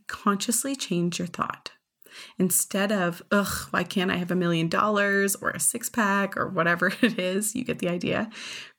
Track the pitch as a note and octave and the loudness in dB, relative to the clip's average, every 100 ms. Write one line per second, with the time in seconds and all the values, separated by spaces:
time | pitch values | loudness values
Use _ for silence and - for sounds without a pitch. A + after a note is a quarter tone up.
0 | - - G#3 G3 - A#3 C4+ C4+ - F3 | -14 -2 0 0 0 -2 -2 -4 -2 0
1 | F3 E3+ F3 - - - - - _ _ | 0 -2 -6 -4 -4 -6 -12 -20 _ _
2 | - - - - F#3 - - G3 G3+ G#3 | -20 -20 -12 -2 2 2 0 -2 0 2
3 | F3 E3+ - G#3 F#3+ - - F#3+ F3 G3 | 0 -2 0 0 2 -4 -2 -2 0 0
4 | F#3 F3+ F3 F3+ F3 E3+ E3 F#3+ G#3 G#3 | 0 0 0 2 2 2 2 2 2 4
5 | G3+ G3 G3 - - E3+ - A#3 - - | 4 4 2 0 -2 0 -2 -2 -4 0
6 | G3+ G3+ G3 - - F#3 E3 F3 F3+ - | 2 2 0 -2 -2 2 2 4 2 2
7 | A3+ G#3+ F3+ F#3+ G#3+ - - - F3 F3+ | 0 2 0 0 -2 -4 -4 -2 -2 -2
8 | - - A3 - - - - | 0 -2 -2 -8 -14 -14 -16